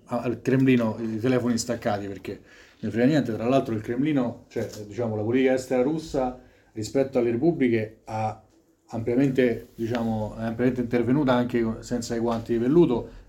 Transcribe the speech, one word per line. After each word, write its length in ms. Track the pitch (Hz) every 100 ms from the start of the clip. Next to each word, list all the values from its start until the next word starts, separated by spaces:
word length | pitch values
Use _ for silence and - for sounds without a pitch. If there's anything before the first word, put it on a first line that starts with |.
| -
a-, 160 | 120
al 200 | 123 113
Cremlino 560 | - 131 135 123 113 107
i 200 | 113 110
telefoni 380 | 123 127 123 113
staccati 500 | - 117 117 101 101
perché 340 | 95 - 95 - - - _
ne 100 | 110
frega 160 | 107 127
niente. 280 | 151 120
Tra 140 | 107 117
l'altro 260 | 135 113 110
il 60 |
Cremlino, 640 | 113 120 151 143 117 - -
cioè, 180 | 123 104 107 104
diciamo, 280 | 104 113 107
la 80 |
politica 300 | 107 127 131
estera 280 | 131 - 127
russa 580 | 135 160 - 139 127 - - _ _
rispetto 460 | 110 107 135 135 127
alle 120 | 120
repubbliche 680 | 117 160 143 127 113 107 - -
ha 360 | 110 107 - - _ _ _ -
ampiamente, 840 | 113 117 123 139 127 123 110 - -
diciamo, 600 | 113 117 113 110 107 110
è 60 |
ampiamente 380 | 113 113 127 120
intervenuta 520 | 113 123 113 143 131
anche 440 | 123 120 120 113 110
senza 360 | - 120 113 117
i 40 |
guanti 340 | 117 113 110
di 60 | 117
velluto, 500 | 120 165 151 113 - -